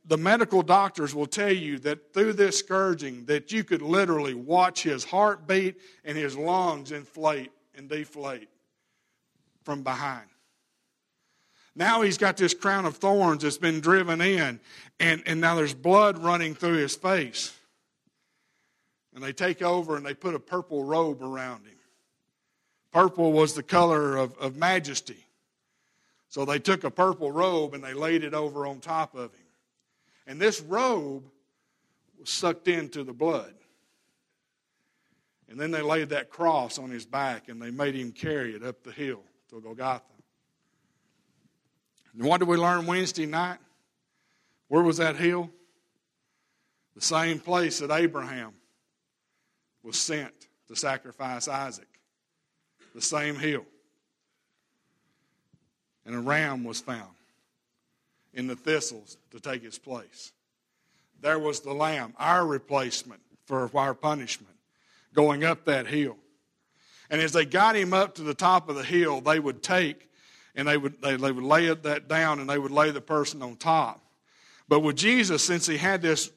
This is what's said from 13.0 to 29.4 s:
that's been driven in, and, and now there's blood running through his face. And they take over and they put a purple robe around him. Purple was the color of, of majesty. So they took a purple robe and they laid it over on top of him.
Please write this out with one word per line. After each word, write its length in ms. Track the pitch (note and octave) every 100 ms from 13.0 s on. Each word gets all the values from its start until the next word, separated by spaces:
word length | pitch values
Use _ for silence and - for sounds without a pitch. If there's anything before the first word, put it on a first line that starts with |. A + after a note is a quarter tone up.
| G3 G3+ F3+ D3+
that's 140 | D3 C#3+
been 200 | E3+ D#3+
driven 420 | D3+ F#3+ F3 E3
in, 380 | F3+ F#3+ C#3 A#2 - - - _
and, 240 | E3 D#3+
and 160 | - D#3+
now 140 | E3
there's 200 | E3+ D3
blood 440 | C3 D#3 G3 G#3 E3+
running 380 | E3 F3 D#3+ D3+
through 220 | E3+ E3
his 180 | C#3 -
face. 600 | F#3 F#3+ C3 - - - _ _ _ _ _ _ _ _ _ _ _ _ _ _ _
And 80 | B2+
they 100 | C#3
take 300 | C3+ F3+ F3
over 340 | F3 F3 E3 D3
and 80 |
they 100 | C#3+
put 200 | C#3 F#3
a 60 | D3+
purple 420 | - F3+ F3 D3
robe 400 | C3+ D#3+ D#3+ C#3
around 420 | C3 C3 B2+ A#2
him. 140 | G#2 F#2+ _ _ _ _ _ _ _ _ _ _ _
Purple 400 | E3 F#3 F3+ E3
was 240 | D#3 D#3
the 80 | D3+
color 540 | - F3+ E3+ D#3 C#3+ C3+
of, 200 | B2+ C3
of 180 | C3+ C3+
majesty. 680 | F3 F#3 C#3+ C3 - G2+ _ _ _ _ _ _ _ _ _ _ _
So 160 | C#3
they 140 | C#3 D3
took 240 | D#3 F#3+
a 80 | -
purple 400 | - F#3 F3+ D3
robe 440 | D3+ F#3 E3+ D3
and 100 | C#3
they 100 | C3+
laid 300 | C3+ D#3+ E3
it 100 | D3+
over 320 | D3+ D3+ C#3+ C#3+
on 140 | C#3
top 340 | E3 D#3+ D#3
of 180 | C3 A#2+
him. 60 | _